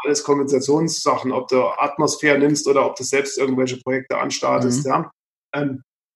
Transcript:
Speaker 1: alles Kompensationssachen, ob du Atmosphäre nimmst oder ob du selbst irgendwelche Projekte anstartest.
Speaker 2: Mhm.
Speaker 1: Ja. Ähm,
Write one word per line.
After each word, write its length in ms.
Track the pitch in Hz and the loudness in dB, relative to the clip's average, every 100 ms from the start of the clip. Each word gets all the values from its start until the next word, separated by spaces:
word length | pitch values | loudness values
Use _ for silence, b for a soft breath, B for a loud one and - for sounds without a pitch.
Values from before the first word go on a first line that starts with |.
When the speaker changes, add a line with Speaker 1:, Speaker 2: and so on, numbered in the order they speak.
Speaker 1:
alles 180 | 147 143 | -2 -2
Kompensationssachen, 1080 | - 143 135 135 127 151 165 - 147 135 127 | 0 0 2 0 2 0 0 0 0 0 -2
ob 160 | 131 127 | -4 0
du 140 | 127 | 2
Atmosphäre 760 | 110 92 143 151 147 - 151 139 | 2 0 -2 0 -2 2 2 4
nimmst 300 | 143 147 135 | 4 2 2
oder 160 | 139 | 2
ob 120 | 120 - | 2 -2
du 80 | |
selbst 340 | 127 135 135 - | -2 -2 -2 -2
irgendwelche 400 | 135 131 127 127 | 0 0 0 -2
Projekte 400 | - 131 131 - | -4 -4 -4 -4
anstartest. 680 | 139 - 131 131 123 123 | -4 -2 0 0 2 0
Speaker 2:
Mhm. 60 | 135 | 0
Speaker 1:
Ja. 200 | 151 165 _ _ _ _ | -2 -2 _ _ _ _
Ähm, 280 | 143 143 131 - _ _ | -4 -4 -4 -12 _ _